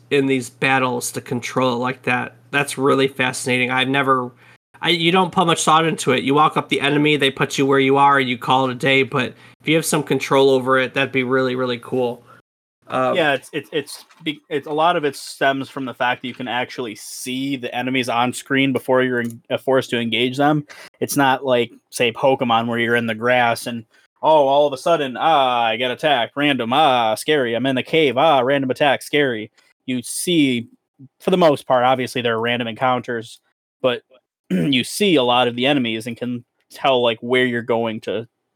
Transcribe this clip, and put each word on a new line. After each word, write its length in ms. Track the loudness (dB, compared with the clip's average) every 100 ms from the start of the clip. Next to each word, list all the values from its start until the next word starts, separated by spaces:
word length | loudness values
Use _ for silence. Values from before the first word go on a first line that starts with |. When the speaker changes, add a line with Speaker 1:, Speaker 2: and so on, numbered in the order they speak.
| _
Speaker 1:
in 160 | 0 2
these 240 | -2 -4
battles 600 | _ 0 0 0 -2 -6
to 100 | -10
control 520 | -6 -8 -4 0 0
it 40 | 0
like 260 | -4 -4
that. 320 | -4 -4 -4 -14 _
That's 260 | -4 -4 0
really 300 | 2 2 0
fascinating. 640 | 0 -4 -2 -2 -2 0
I've 160 | 0 0
never, 440 | 0 2 0 -2 -12 -20 _ _ -8
I, 80 | -2
you 220 | 0 2
don't 200 | 2 0
put 160 | 0 0
much 160 | 2
thought 220 | 2 4 2
into 260 | -2 -2
it. 120 | 0
You 100 | 2
walk 240 | 2 2 0
up 120 | -2
the 120 | -2
enemy, 360 | 0 2 2 2
they 120 | 0
put 280 | 0 -4 0
you 80 | 2
where 140 | 2
you 180 | 4 4
are, 220 | 4 4
you 180 | 0 -4
call 300 | 0 0 0
it 40 |
a 40 | -2
day, 280 | 2 2
but 300 | 2 -2 -4 -8 -20 _
if 60 | -2
you 80 | 0
have 100 | 0
some 180 | -2
control 460 | 0 -2 2 4 4
over 300 | 4 2 0
it, 140 | 0
that'd 180 | -2 -2
be 120 | -2
really, 320 | 0 0 0 -2
really 240 | -4 -6
cool. 440 | -6 -4 -4 -6 -18 -20 _ _ _ _ _
Um, 280 | -2 0 0
Speaker 2:
Yeah, 180 | 0
it's, 160 | -2 -4
it's, 180 | -12 -6
it's, 320 | -6 -6 -16 -20 _
be-, 180 | -10 -10 _
it's, 160 | -8 -4
a 80 |
lot 220 | 0 0 2
of 80 |
it 120 | -2 -6
stems 540 | -16 -2 0 0 -6
from 160 | -8 -10
the 80 |
fact 280 | -4 -2 -2
that 60 | -6
you 60 |
can 140 | -10 -6
actually 480 | -4 -6 -8 -10 -10
see 600 | -16 -14 -8 -6 -4 -6
the 160 | -6 -6
enemies 320 | -2 -2 -2
on 260 | 0 -2
screen 380 | -4 -2 0 2
before 320 | 0 0 2
you're 160 | 2 -2
en-, 220 | -4 -10 _
uh, 80 | -6
forced 320 | 0 0 0
to 100 | -4
engage 380 | -2 0 -2 2
them. 280 | 2 2 -4 -18 -20 _
It's 180 | -4 2
not 280 | 2 2 0
like, 260 | 0 0 -6 _
say, 220 | -2 -2
Pokemon, 560 | 2 0 2 2 2 0
where 120 | -2
you're 160 | 0 0
in 120 | 0
the 60 |
grass 540 | -4 0 2 2 0 -6
and, 180 | -10 -14 _ _ _
oh, 240 | 2 4 4
all 180 | 4 2
of 80 |
a 40 | 0
sudden, 380 | 0 0 -2 -2
ah, 500 | 2 2 2 2 0
I 100 | 0
get 160 | -4
attacked, 440 | -2 0 0 -2 0
random, 380 | 0 0 0
ah, 400 | 2 4 4 2
scary, 400 | 0 0 0 0
I'm 140 | -2 -2
in 80 | -2
the 80 |
cave, 340 | 0 2 2 2
ah, 220 | 4 4
random 320 | 2 0 -2
attack, 320 | 0 0 0
scary. 480 | -2 0 0 -2 -10 _ _ _ -8
You 160 | -8
see, 680 | -6 -8 0 2 2 0 -6 _ _ _ -20 _
for 100 | -2
the 80 | 4
most 300 | 4 2 0
part, 160 | 2
obviously 400 | 4 2 -2 -2
there 120 | -2 -2
are 60 |
random 260 | -2 -2 -4
encounters, 720 | -2 0 0 -2 -8 -8 -20 _ _ _ _
but 220 | -2 -2 _ _ _
<clears throat> 220 | _ _
you 340 | -2 2 0
see 320 | -2 0 2 4
a 80 |
lot 240 | 4 2 2
of 80 | 0
the 120 | 0
enemies 400 | 2 0 -4 -8
and 100 | -8
can 260 | -6 -6 -10 _ _
tell, 320 | -4 0 2
like, 160 | 2 -2
where 260 | -2 0 2
you're 160 | -2
going 400 | -2 -2 -2 -6
to 260 | -6 -6 -8 _ _